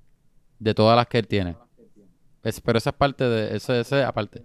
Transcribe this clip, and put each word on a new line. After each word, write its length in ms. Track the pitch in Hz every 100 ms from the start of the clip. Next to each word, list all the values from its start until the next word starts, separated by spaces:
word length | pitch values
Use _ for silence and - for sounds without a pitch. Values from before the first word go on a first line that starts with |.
| _ _ _ _ _ _
de 140 | 110
todas 220 | 104 107 117
las 120 | 120
que 120 | 120
él 80 | 101
tiene. 300 | 101 90 85 _ _ _ _ _ _ _ _
Es, 200 | 110 -
pero 160 | - 113
esa 140 | 143
es 40 | -
parte 300 | 139 131 127
de, 320 | 113 107 107
ese, 240 | - 123
ese 200 | 117 139
aparte. 400 | 123 113 107 113